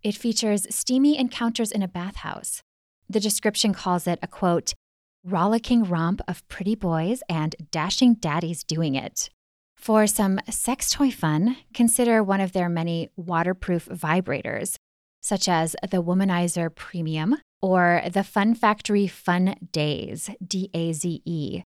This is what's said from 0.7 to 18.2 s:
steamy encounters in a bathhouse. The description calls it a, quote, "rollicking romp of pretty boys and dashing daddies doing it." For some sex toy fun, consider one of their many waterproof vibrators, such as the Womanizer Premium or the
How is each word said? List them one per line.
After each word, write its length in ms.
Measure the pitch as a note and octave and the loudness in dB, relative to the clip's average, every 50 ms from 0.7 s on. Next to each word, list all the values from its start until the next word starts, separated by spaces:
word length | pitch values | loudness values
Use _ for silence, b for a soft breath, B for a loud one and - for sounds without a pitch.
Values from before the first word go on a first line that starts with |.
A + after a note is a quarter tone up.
steamy 480 | - - - - B3+ C4 C#4 D4 D4+ D4+ | -6 -6 -2 0 2 4 4 4 4 2
encounters 540 | C4 B3+ - - A#3 A#3 A#3 - A#3 G#3+ | 0 -2 -2 -2 -2 -2 0 -2 -4 -2
in 100 | - G#3 | -2 -2
a 60 | G3 F3+ | -2 -2
bathhouse. 760 | - F3 F3 G3 G#3 - - - - - - - - - _ _ _ _ _ _ _ _ _ _ | -4 -6 -8 -8 -8 -8 -10 -10 -10 -10 -10 -10 -10 -10 _ _ _ _ _ _ _ _ _ _
The 100 | F#3+ A3 | -2 0
description 540 | G3+ G#3+ G3+ - - A3 G3+ - - G#3+ F#3+ | 0 0 -2 0 0 0 0 2 0 0 0
calls 320 | - - F#3 F3+ F3 - | 0 0 0 0 0 0
it 140 | F3+ F3 - | -2 -4 -4
a, 60 | - - | -6 -12
quote, 440 | - - G3 F3+ F3 E3 - - - _ _ _ _ _ _ _ _ _ _ | -6 0 2 2 2 2 0 -4 -8 _ _ _ _ _ _ _ _ _ _
"rollicking 580 | F3+ G3 D#3+ F3 G3+ A3+ A#3 A#3 - B3 A#3 | -4 0 2 2 2 2 0 2 2 4 4
romp 380 | A3 F3+ F3 E3 E3 E3 G3 - - - | 4 2 2 0 2 0 0 -2 -4 -8
of 180 | F3 - _ | -8 -8 _
pretty 300 | _ - - F#3 G3 A3+ | _ -10 -6 -2 -2 -2
boys 480 | A3+ - F3 E3 D#3+ D#3+ F#3 A#3+ C4 - - | 0 0 0 0 0 0 0 -2 -4 -4 -4
and 280 | F3 D#3+ D#3 D#3+ - - D#3+ _ | -2 -2 -2 -2 -4 -8 -12 _
dashing 420 | - D#3+ D#3 F#3 - - C4 B3 A#3 | -4 -4 -2 -2 2 4 6 6 6
daddies 480 | G#3 - D#3+ D3 E3 E3+ D#3+ E3+ - | 4 2 -2 -2 0 -2 -2 -6 -6
doing 320 | - - D#3 D#3+ E3 D3+ C3+ | -6 -4 -2 0 0 0 0
it." 340 | C3+ A2 - _ - - - _ _ _ _ _ _ _ _ _ | -2 -4 -6 _ -8 -8 -8 _ _ _ _ _ _ _ _ _
For 300 | _ - - A3 G#3+ G#3+ | _ -2 2 4 6 6
some 320 | G#3 G#3+ - G#3 F#3+ F#3+ G3 - - | 4 2 2 2 2 2 0 -4 -6
sex 420 | - - - - B3+ - - - | -6 -4 -2 -2 -2 -2 -2 -4
toy 200 | - - C#4+ C4 | 0 2 2 2
fun, 460 | G#3 - - D#3 D3+ D3+ F#3 A#3 C4 - _ _ - | 2 0 0 2 2 2 2 2 0 -2 _ _ 0
consider 480 | - A#3+ A#3 - - B3 A#3 A3+ A3 | 2 2 4 4 2 4 4 4 4
one 180 | G#3 F#3+ G3 G3 | 4 2 2 0
of 120 | G3 F#3 | 0 0
their 160 | - F#3+ F3+ F3 | 0 -2 0 0
many 420 | E3+ E3 E3 E3+ E3+ E3 E3 - _ | 0 -2 -2 -2 -2 -2 -4 -6 _
waterproof 680 | - E3+ F3 E3+ E3 E3+ F3+ F#3 F#3 - - F3+ E3+ - | -12 -6 -2 0 0 0 0 -2 -2 -2 -2 -2 -2 -2
vibrators, 920 | - - E3+ - D#3 D#3+ F#3 F3+ - C#3 - - - - - - G3+ - - _ _ _ _ _ _ _ _ | -6 -10 -6 -2 0 0 0 0 0 -4 -4 -4 -6 -6 -6 -6 -8 -8 -10 _ _ _ _ _ _ _ _
such 280 | - - G#3 F#3+ - - | -4 -4 -2 -2 0 2
as 260 | F3+ D#3+ E3 D#3+ - - | 2 2 2 0 -4 -6
the 200 | - F3+ - F#3 | -6 -2 -2 -2
Womanizer 680 | E3+ E3+ F3+ F#3+ G3 F#3+ F3+ F3 F3 F3 - F3 E3 E3 | 0 2 2 2 2 2 2 0 0 0 0 -2 -2 -4
Premium 640 | - - - - - F3 E3 D#3+ D#3 D#3 D#3 F#3 C#4 D#4+ _ _ _ _ | -4 -8 -18 -10 -6 -6 -4 -2 -2 -2 0 0 -2 -2 _ _ _ _
or 420 | - F#3+ F#3 F3+ F3+ F3 F3 E3+ - - | 0 2 4 4 6 6 4 2 0 0
the 120 | F3+ G3 | -2 -2